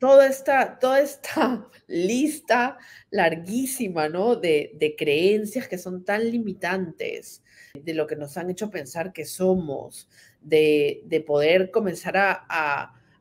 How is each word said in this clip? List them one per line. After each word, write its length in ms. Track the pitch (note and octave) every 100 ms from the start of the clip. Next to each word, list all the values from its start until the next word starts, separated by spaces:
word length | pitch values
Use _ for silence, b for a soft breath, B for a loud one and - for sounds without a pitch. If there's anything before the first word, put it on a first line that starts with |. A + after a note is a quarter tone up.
toda 240 | B3+ C#4 C4+
esta, 540 | C4+ - C4+ A#3 -
toda 200 | B3+ C4+
esta 680 | C#4+ - - - C4 A#3 - -
<laughs> 100 | _
lista 920 | E3+ F3+ A#3+ D4+ - - A#3+ B3 C#4 B B B
larguísima, 1000 | G3+ E3+ E3 F3 A3+ C4 - G#3+ E3 D3+
¿no? 260 | E3+ G#3+ A#3+
de, 360 | F3+ D3+ -
de 220 | - D3+ D3+
creencias 720 | D3+ D3 F#3 G#3+ G#3+ B3+ -
que 100 | F#3
son 260 | F#3 F3+
tan 240 | F3+ G#3 A3+
limitantes, 1120 | A#3 G#3+ F#3 E3+ F#3+ F3+ - - - - - b b b C#3+
de 180 | D3+
lo 140 | D#3+ D3+
que 80 | D3+
nos 200 | C#3+ F3
han 140 | F3
hecho 220 | F#3 G#3+
pensar 420 | F3+ C#3+ - F#3
que 120 | F#3 D3
somos, 840 | - F#3 F#3 D#3 C3+ - - - b b b
de, 600 | D#3 D#3 D#3 D3+ C#3+ C#3+ -
de 160 | D#3+
poder 480 | D#3 D3 D3+ F#3 F#3
comenzar 480 | A3+ G3+ E3+ F3 F3+
a, 280 | G3 F#3 -
a, 500 | E3+ D3+ C#3+ C#3+ b b b